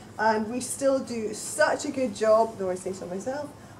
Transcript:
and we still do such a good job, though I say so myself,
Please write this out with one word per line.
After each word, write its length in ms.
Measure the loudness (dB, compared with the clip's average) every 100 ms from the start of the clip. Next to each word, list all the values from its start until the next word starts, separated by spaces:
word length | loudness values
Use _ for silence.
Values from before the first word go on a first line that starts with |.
| -14 0
and 300 | 2 2 0
we 120 | -4
still 400 | -6 0 2 2
do 340 | 0 -4 -4
such 500 | -6 -6 2 2 2
a 60 | -2
good 240 | -2 -2
job, 420 | 2 6 6 4 0
though 120 | -4
I 60 | -2
say 160 | -6
so 140 | -8 -8
myself, 440 | -6 -4 -6 -8 -12 -20